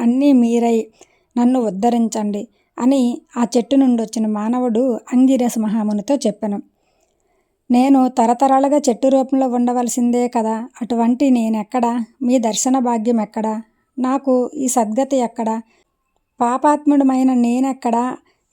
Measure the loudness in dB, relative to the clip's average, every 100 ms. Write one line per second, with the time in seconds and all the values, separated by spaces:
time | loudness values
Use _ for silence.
0 | 0 2 4 4 4 2 2 0 -2 _
1 | -20 _ _ 0 0 2 -2 -2 0 0
2 | 0 -2 -4 -6 -10 _ _ -2 2 2
3 | 0 -2 -10 -6 -2 -2 0 2 2 0
4 | -2 -4 -4 -4 -4 -2 -2 0 0 -2
5 | -2 2 4 4 0 -2 -2 -2 -2 -4
6 | -2 -2 -2 -4 -6 -8 -10 _ _ _
7 | _ _ _ _ _ _ 0 2 4 4
8 | 2 2 0 2 2 2 2 2 0 0
9 | 2 2 0 0 0 0 0 -2 -2 -2
10 | 0 0 -2 -2 -2 -4 -8 -12 -6 -2
11 | 0 2 2 2 0 -4 -4 -2 -2 -2
12 | -6 _ 0 0 0 -2 0 0 0 -2
13 | 0 -2 -2 -4 -6 -6 -12 _ _ -6
14 | -4 -2 0 0 -2 -4 -4 -2 -2 -2
15 | -2 -2 -2 -4 -6 -6 -10 _ _ _
16 | _ _ _ _ -2 0 2 2 2 2
17 | 2 2 2 2 0 0 -2 -4 -2 -2
18 | -4 -8 _ _ _